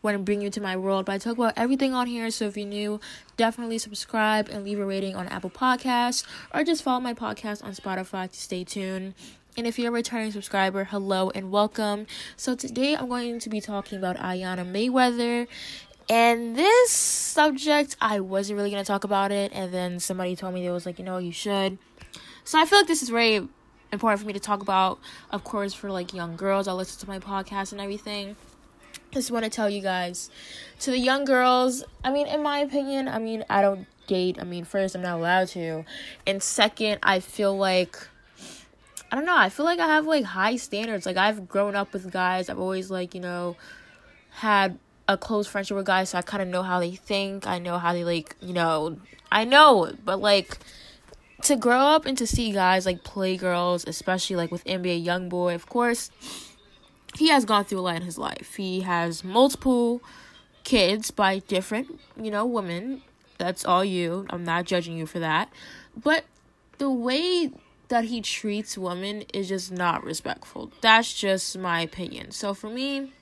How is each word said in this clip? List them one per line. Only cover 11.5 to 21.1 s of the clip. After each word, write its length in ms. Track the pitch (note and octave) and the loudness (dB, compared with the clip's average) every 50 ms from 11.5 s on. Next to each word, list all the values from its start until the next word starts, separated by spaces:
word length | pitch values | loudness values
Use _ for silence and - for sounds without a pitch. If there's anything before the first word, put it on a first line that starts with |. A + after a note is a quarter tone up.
welcome. 560 | F#3+ G#3 G#3 G#3 - - G#3+ G#3 G3+ G#3 G#3+ - - - - - - | 2 2 2 2 0 -2 -2 -2 -2 -4 -6 -12 -14 -14 -14 -16 -14
So 200 | - - C4+ B3 | -8 -4 -4 -4
today 400 | B3 - C4 A#3 B3 C4 C#4+ D4+ | -4 -6 -8 -4 -2 0 0 0
I'm 120 | - C4 | 0 -2
going 300 | B3 B3 B3 A#3+ A#3+ A#3 | -4 -4 -4 -4 -6 -6
to 120 | A#3 - A3+ | -8 -8 -6
be 100 | A3 G#3+ | -6 -6
talking 380 | - - G#3 G3 G3 - G#3 F#3+ | -6 -6 -6 -6 -6 -8 -8 -6
about 180 | F#3+ F3+ F3+ | -4 -4 -4
Ayanna 480 | - - F#3 F#3 F#3 F#3 F#3 F#3 F3+ F3+ | -4 -6 -6 -6 -6 -6 -6 -6 -6 -6
Mayweather. 800 | F3+ F3+ G3+ A3+ B3+ B3 C4 B3+ B3 A#3+ A#3+ A#3+ A#3+ A#3+ A#3+ A#3+ A#3+ - - - - - - - - - _ - - | -4 -2 -2 0 2 4 4 4 4 4 0 0 0 0 -2 -4 -6 -10 -16 -14 -14 -16 -16 -18 -20 -20 _ -2 2
And 460 | A3+ A#3 A#3 A#3 A#3 A#3 A#3 A#3 A3+ | 4 6 8 6 6 4 0 -4 0
this 340 | B3+ E4 G4+ A4+ B4 B4 A#4 | 2 6 8 8 8 8 6
subject, 1040 | - - - - - - - - - D#4 D4+ D#4 C#4 C4 C#4+ D4+ D4 D4 C#4+ C#4+ - - | 4 2 2 0 0 -2 -2 0 4 4 4 4 4 0 2 2 4 4 2 0 -2 -2
I 180 | - A3 G#3+ G3+ | 0 0 0 -2
wasn't 380 | F#3+ F#3 F#3+ G3 G3+ G3+ G#3 | -2 -2 -2 -2 -2 -2 -2
really 140 | G3+ G3+ G3+ | -2 -2 -2
gonna 120 | G3+ G3+ G3 | -2 -4 -2
talk 200 | - G3+ G3 - | -2 -2 -2 0
about 280 | G3 G3+ G3 G3 G3 | 0 2 2 2 2
it. 200 | G3+ G3+ G3 G3+ - | 0 0 -2 -2 -4
And 180 | G3 F#3+ F3+ | -6 -6 -4
then 280 | F3+ F3+ F3+ F3+ F3+ F3 | -4 -4 -2 -2 -4 -4
somebody 360 | - - F#3 F#3 F3+ F3+ F#3 | -4 -4 -4 -2 -2 -4 -4
told 200 | F3 - F#3 F3+ | -4 -6 -6 -4
me, 80 | F#3 F3+ | -4 -2
they 80 | F3+ | -2
was 160 | F3 F3 E3+ | -4 -4 -4
like, 100 | F3+ F3 | -8 -10
"You 80 | - F3+ | -10 -8
know, 140 | F#3 | -6